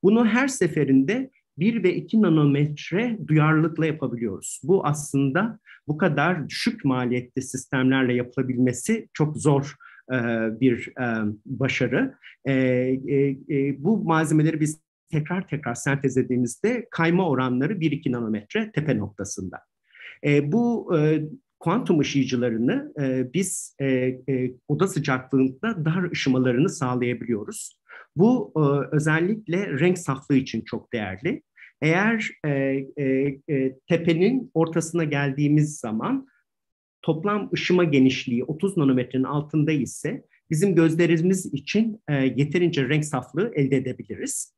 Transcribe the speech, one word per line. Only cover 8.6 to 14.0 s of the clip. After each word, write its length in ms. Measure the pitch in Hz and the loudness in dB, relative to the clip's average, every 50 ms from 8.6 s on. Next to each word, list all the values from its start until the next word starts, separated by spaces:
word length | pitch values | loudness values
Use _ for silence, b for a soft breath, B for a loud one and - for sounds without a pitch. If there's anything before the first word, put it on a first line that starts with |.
| 127 127 123 - - - 226 226 - _ _ | 2 0 0 -2 -2 -2 -2 -2 -2 _ _
çok 240 | - 156 151 151 | -2 -2 -2 -2
zor, 380 | - - 147 143 139 139 139 - B B B B B B - 127 | -2 2 2 2 2 0 -4 -12 B B B B B B -6 -4
e, 40 | 131 117 117 117 113 110 113 113 113 | -2 -2 -2 -2 -2 -2 -2 -2 2
bir, 320 | 131 131 120 110 - - - - | 2 2 2 2 -4 -12 -8 -6
e, 340 | 127 120 117 110 107 107 104 - _ | -4 -2 -2 -2 -2 -4 -4 -6 _
başarı. 680 | - 135 107 139 131 - - 127 120 117 165 262 269 B B B B B B _ | -12 -6 -4 -2 -2 0 -2 -2 0 0 0 -2 -2 B B B B B B _
E, 80 | 135 135 | -2 0
e, 840 | 131 131 127 127 123 127 127 131 131 127 - 143 139 139 143 135 135 - - | 0 2 2 2 0 0 0 -2 -4 -2 -2 0 2 2 0 -2 -6 -8 -4
e, 340 | 156 139 139 143 139 135 139 | -2 -2 0 -2 -4 -2 0
bu 200 | 180 226 202 | 0 0 0